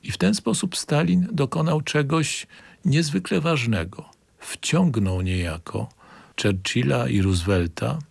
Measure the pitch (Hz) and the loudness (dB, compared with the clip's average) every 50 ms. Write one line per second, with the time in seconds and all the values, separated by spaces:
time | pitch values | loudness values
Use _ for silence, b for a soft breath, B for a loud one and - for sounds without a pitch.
0 | - - - - 180 190 214 - - 233 208 - - 185 - - - - 151 147 | -10 -10 -4 0 2 2 2 0 0 -2 -2 0 -2 -4 -4 -6 -4 0 0 0
1 | 165 170 180 180 180 - 226 151 143 127 - 156 156 165 151 156 143 - - 156 | 2 2 2 2 2 0 0 -2 -2 0 0 0 0 2 0 0 -2 0 0 0
2 | 147 135 160 160 151 - - - - B B B B B B B B - 135 156 | 0 2 2 0 0 0 -4 -8 -10 B B B B B B B B 2 2 2
3 | 170 151 147 190 180 - 196 180 151 165 160 143 117 117 110 87 85 90 - - | 2 2 -2 -4 -2 0 -2 0 2 2 0 2 2 0 0 0 -2 -4 -8 -14
4 | - - - _ _ _ _ _ - - - - - - - 170 190 170 117 113 | -18 -18 -20 _ _ _ _ _ -14 -14 -14 -8 -4 0 2 4 4 4 2 2
5 | 101 95 92 92 92 92 92 92 87 85 80 80 - - - 104 113 - B B | 0 0 0 0 0 0 0 0 -2 -2 -6 -8 -10 -8 -6 -6 -6 -8 B B
6 | B B B B B B B - - 104 98 95 95 - - - 127 139 139 123 | B B B B B B B -2 0 0 0 0 -4 -2 -2 0 2 2 2 2
7 | 123 123 113 101 92 98 95 87 85 98 98 90 87 85 - - - 117 143 160 | 0 2 2 2 4 4 2 2 2 2 2 2 2 -2 -4 -4 -4 -4 -4 -4
8 | 147 _ | -8 _